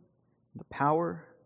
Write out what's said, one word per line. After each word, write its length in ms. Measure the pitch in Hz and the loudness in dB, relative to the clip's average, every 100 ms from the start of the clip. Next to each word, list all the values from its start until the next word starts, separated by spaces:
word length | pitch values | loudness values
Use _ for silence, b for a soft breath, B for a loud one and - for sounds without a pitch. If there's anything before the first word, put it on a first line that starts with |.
| _ _ _ _ _ - | _ _ _ _ _ -18
the 80 | |
power, 600 | - - 139 160 170 170 - - | -12 0 2 4 0 -6 -14 -20